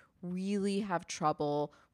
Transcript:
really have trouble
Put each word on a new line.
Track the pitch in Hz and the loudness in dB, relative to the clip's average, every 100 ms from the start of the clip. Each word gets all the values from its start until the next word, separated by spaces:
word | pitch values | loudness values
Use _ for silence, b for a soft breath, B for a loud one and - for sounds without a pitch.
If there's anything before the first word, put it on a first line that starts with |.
| B - | B -12
really | 175 180 190 202 202 196 | -8 -4 -2 0 0 0
have | 208 170 - | 0 -2 -4
trouble | - 156 156 147 147 147 B B | 0 2 2 2 0 0 B B